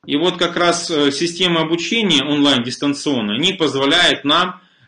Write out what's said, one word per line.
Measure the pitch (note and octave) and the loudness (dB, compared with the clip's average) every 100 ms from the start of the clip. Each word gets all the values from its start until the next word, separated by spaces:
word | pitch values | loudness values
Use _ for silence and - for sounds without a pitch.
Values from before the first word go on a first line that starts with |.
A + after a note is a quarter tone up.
| - | -4
И | C#3+ | -2
вот | F3 F3 | 0 0
как | - E3+ | -2 0
раз, | F3 - - | 0 0 -2
э, | D3+ C#3+ | 0 2
система | C#3 E3+ E3+ F3+ E3 | 0 -2 -2 0 0
обучения | D#3+ E3+ - A#3 G3+ C#3+ | 0 -2 -2 0 2 2
онлайн | C#3+ D3 C#3+ C3 | 0 2 2 2
дистанционная | A#2+ A#2+ D3 C#3 D#3 B2+ G#2 A2+ | -2 -4 -4 -2 -2 -2 -2 -2
не | F3+ | -2
позволяет | F#3 D3+ C3+ C#3 E3+ E3 B2+ | 0 -2 0 2 2 2 0
нам, | C#3 E3 F#3 - _ _ | 0 0 0 -6 _ _